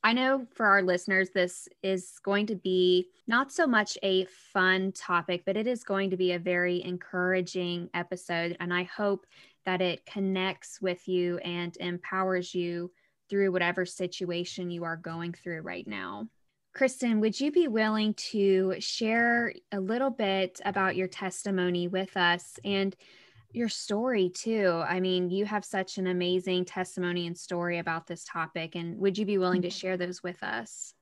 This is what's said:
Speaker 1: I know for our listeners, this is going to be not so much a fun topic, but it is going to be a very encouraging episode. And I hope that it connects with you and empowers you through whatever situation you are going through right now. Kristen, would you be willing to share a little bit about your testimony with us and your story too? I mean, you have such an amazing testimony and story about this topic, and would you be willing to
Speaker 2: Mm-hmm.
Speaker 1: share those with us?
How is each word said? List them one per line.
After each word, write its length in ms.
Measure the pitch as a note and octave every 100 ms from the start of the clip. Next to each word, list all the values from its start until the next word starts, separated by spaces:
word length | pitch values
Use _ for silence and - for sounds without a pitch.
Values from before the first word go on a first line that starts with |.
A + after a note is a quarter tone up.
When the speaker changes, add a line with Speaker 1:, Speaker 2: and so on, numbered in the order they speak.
Speaker 1:
I 100 | A3
know 340 | A#3+ C4 C4+ A#3+
for 160 | - A3
our 160 | G3
listeners, 480 | F#3 F3+ - F#3+ F#3
this 380 | F#3+ F3+ - - _
is 380 | F#3+ F#3+ F#3 -
going 220 | - G3+ G#3+
to 100 | G3
be 500 | F#3 F#3 F3+ F3+ F3+ _ -
not 240 | A#3 C#4
so 120 | - D#4+
much 280 | A3+ G3+ -
a 220 | G3 F#3 F#3 - -
fun 380 | G3 F#3 F#3 F#3+
topic, 540 | F#3 - F3 E3 F3 F#3
but 100 | G3
it 120 | A3
is 160 | A#3+
going 260 | - G3 G3
to 60 | F3+
be 160 | F3+
a 80 | F3
very 420 | F3 F3+ F3+ F3+
encouraging 1040 | F3 F3+ - F#3 F3+ F#3 F3+ F#3 F3 F3 F3
episode. 600 | F3 F3 F3+ - E3+ E3+ E3+
And 160 | F3
I 80 | F3+
hope 440 | F3+ - G#3 G3 _ - - _
that 160 | - F#3
it 240 | F3+ E3 -
connects 760 | G3+ F#3+ F#3+ F#3+ - - -
with 240 | F#3+ F3 -
you 320 | F3+ F3+ F3
and 380 | F3 F3 F3 -
empowers 760 | F3+ F3 - F#3+ F#3+ F#3 F3+
you 380 | F3+ F3 F3 F3 _ _ _ _
through 200 | G3+ G3
whatever 360 | F3+ F3 F3+ F3+
situation 840 | - F3+ - F3 E3+ F3+ - F3
you 140 | E3+
are 120 | E3+ E3
going 340 | E3+ E3 E3+
through 300 | E3+ F3+ E3
right 240 | D#3 F2+ -
now. 420 | - F3+ G3+ A3+ _ _ _ _
Kristen, 440 | - C4 C4 B3 G#3+
would 200 | G#3+ -
you 100 | D4
be 160 | D4+ D#4+
willing 460 | A3 A3 A3 G#3+
to 640 | G#3 - A3 G3 F#3+ F#3+ F#3
share 760 | - - A3 A3+ A#3 A#3 A3+ - _
a 80 | G3+
little 300 | F#3+ A#3 C4+
bit 500 | A#3+ G3+ F#3+ F#3 - G3+
about 300 | G3 F#3+ F3+
your 120 | F#3
testimony 800 | - F#3+ - G3+ F#3 F3+ F3 F3
with 260 | F#3 F#3+
us 440 | G3 F3 F3 - -
and 320 | G3 G3 G3 - - - - - _
your 200 | A3+ A#3
story 580 | - - G#3 B3 A3+ F#3
too? 540 | F3+ A3+ A3+ G3 E3+ D#3+
I 140 | F3+
mean, 300 | F#3 F3+ F3+
you 160 | F#3+ G#3
have 180 | G#3+
such 320 | - G3 F#3 -
an 120 | F#3
amazing 580 | F3+ F3+ F#3 F#3 F3+ F3+
testimony 600 | - F#3 - F3+ F3 E3+
and 100 | F3
story 400 | - F3 F3 F3
about 280 | E3 E3 -
this 160 | E3+
topic, 500 | - E3 D#3+ E3+ D#3+
and 240 | E3+ E3+ E3+
would 180 | G3 F#3+
you 80 |
be 140 | G#3 G3+
willing 240 | F3+ F3+
to 60 | F3+
Speaker 2:
Mm-hmm. 100 | -
Speaker 1:
share 180 | F#3 F3+
those 260 | F3+ F3+
with 200 | F3 F3+
us? 500 | - A3+ A3+ - - -